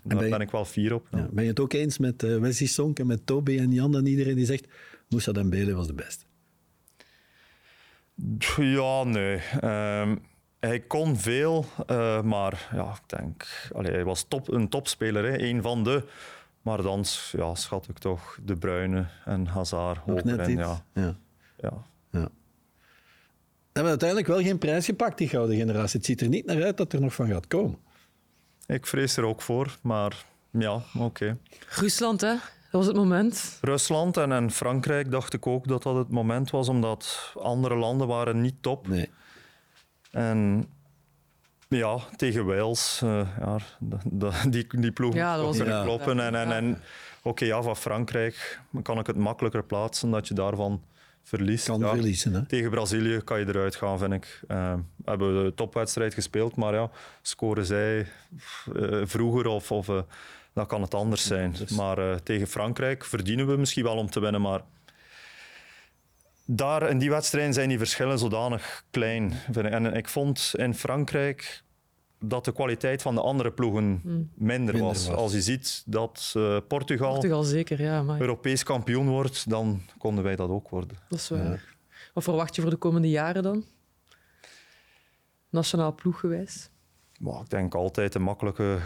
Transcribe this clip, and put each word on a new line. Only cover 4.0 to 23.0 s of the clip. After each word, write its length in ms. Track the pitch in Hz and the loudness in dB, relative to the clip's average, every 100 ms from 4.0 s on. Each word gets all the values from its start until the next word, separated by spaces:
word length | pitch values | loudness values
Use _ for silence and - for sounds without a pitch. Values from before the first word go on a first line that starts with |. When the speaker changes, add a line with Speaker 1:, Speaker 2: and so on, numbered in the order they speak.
| 135 | 4
Speaker 1:
iedereen 300 | 139 135 131 | 4 4 2
die 100 | 120 | 2
zegt, 220 | 135 - - - - _ | 0 -4 -18 -20 -20 _
Moussa 220 | 120 113 | 0 2
Dembélé 420 | 101 98 92 101 | 2 2 2 2
was 140 | 92 82 | 0 -2
de 60 | |
beste? 320 | 73 - - - _ _ _ _ _ _ _ - _ _ _ _ _ _ - - _ _ - 101 110 - - | -6 -10 -14 -16 _ _ _ _ _ _ _ -20 _ _ _ _ _ _ -20 -20 _ _ -10 -6 -2 -2 2
Speaker 2:
Ja, 460 | 139 135 131 135 | 4 4 2 2
nee. 340 | 127 110 98 95 - 139 | 2 2 2 0 -2 -2
Ehm, 560 | 117 104 104 104 104 104 - _ _ _ | 0 0 0 0 0 0 -4 _ _ _
hij 200 | 117 117 | -2 -2
kon 380 | - 151 160 123 | -2 0 2 0
veel, 480 | 98 123 156 165 147 - - | 2 2 2 2 -2 -8 -2
eh, 340 | 123 113 110 | 0 2 2
maar 480 | 110 101 98 95 - | 2 2 0 -2 -6
ja, 180 | 101 95 | -4 -4
ik 260 | 107 - - | -8 -10 -8
denk, 280 | 80 - - - - - | -8 -10 -12 -14 -10 -4
allee, 160 | 92 | -2
hij 120 | 90 | 0
was 200 | 90 92 | 0 -2
top, 280 | - 139 131 | -4 -6 -2
een 180 | 120 107 | 0 0
topspeler, 540 | 139 135 - 110 104 | -2 -4 -2 0 0
hè, 160 | 110 135 | 0 0
een 220 | 120 120 | 0 0
van 220 | 107 120 | 0 0
de. 200 | 110 139 139 - - - - _ | 2 0 -2 -12 -20 -20 -20 _
Maar 200 | - 107 | -4 -2
dan 240 | 95 98 101 | 0 0 -2
s-, 260 | - - 92 | -4 -6 -4
ja, 180 | 85 87 | -4 -4
schat 320 | - 98 - | -4 -6 -6
ik 80 | - | -6
toch 420 | 95 90 - - | -4 -4 -8 -10
De 120 | 101 90 | -6 -4
Bruyne 500 | 92 90 92 92 90 - - | -2 -2 0 0 -2 -6 -4
en 200 | 98 87 | -2 -2
Hazard 580 | 95 92 85 87 87 92 | -2 -2 -2 -2 -4 -2
Speaker 1:
Nog 100 | 92 | 0
Speaker 2:
hoger 200 | 101 120 | 0 0
Speaker 1:
net 100 | 87 | 0
Speaker 2:
in, 60 | 87 | 0
Speaker 1:
iets. 20 | 85 | -2
Speaker 2:
ja. 160 | 85 - | -4 -6
Speaker 1:
Ja. 220 | - 92 92 - _ _ - | -2 -2 -4 -12 _ _ -8
Speaker 2:
Ja. 160 | - - - _ _ | -8 -8 -14 _ _
Speaker 1:
Ja. 180 | 87 80 - _ _ _ _ _ _ | -4 -4 -6 _ _ _ _ _ _